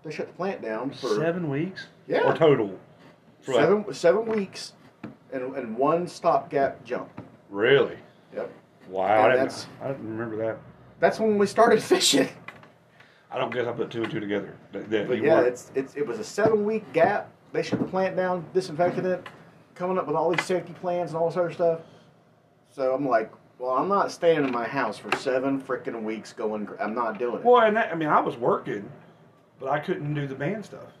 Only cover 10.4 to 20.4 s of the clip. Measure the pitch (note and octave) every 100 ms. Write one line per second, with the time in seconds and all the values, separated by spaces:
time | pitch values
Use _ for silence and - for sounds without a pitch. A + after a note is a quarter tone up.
10.4 | A2 - - - - - E3+ G3 A3 G#3
11.4 | G3 - A3+ - - F#4 - C#4+ - -
12.4 | - - - _ _ _ - _ _ B2
13.4 | B2+ A#2+ A#2 A#2+ G#2+ A#2 A2 A2+ G2+ G2+
14.4 | F#2 - - G2 - G#2+ G2+ B2 C3+ D#3+
15.4 | B2 B2+ - C3 C3+ - D3 A2+ G#2+ -
16.4 | G#3+ A3 G#3 A3 - D#3+ F3 G3+ - -
17.4 | _ D3+ E3 - - F#3 F#3+ F3+ F#3 F3+
18.4 | D#3 F#3 F#3 D3+ F3 F3+ F3+ F3+ - -
19.4 | - - _ - F3+ F#3 C#3+ D3 E3 E3